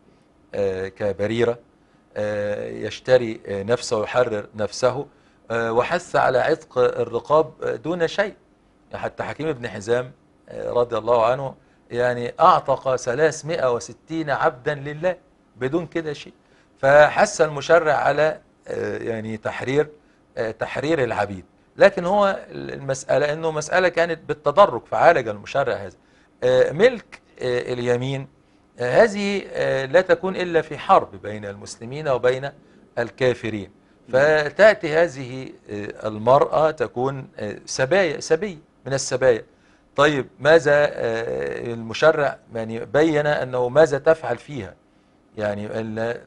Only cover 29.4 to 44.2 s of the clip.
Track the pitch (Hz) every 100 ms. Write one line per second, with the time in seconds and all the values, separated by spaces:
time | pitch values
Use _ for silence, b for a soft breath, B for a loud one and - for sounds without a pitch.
29.4 | - - 139 135 131 165 185 170 190 175
30.4 | 180 165 151 147 - 190 - 95 104 107
31.4 | 104 101 107 - 117 143 151 123 123 131
32.4 | 139 - b b b - 117 - 127 117
33.4 | 113 104 92 _ b b - 127 147 156
34.4 | 147 147 214 202 160 160 170 131 123 131
35.4 | - - - 104 101 - 110 107 113 139
36.4 | - 151 156 151 110 120 131 139 - -
37.4 | 107 - - - 131 185 175 139 - 160
38.4 | 208 156 - _ 131 135 - 127 131 110
39.4 | - b b b b - 147 143 117 -
40.4 | 139 165 143 147 147 - 120 113 120 127
41.4 | 139 117 120 117 113 110 151 160 139 -
42.4 | _ 113 110 113 120 135 160 147 147 147
43.4 | 127 127 123 139 156 139 160 160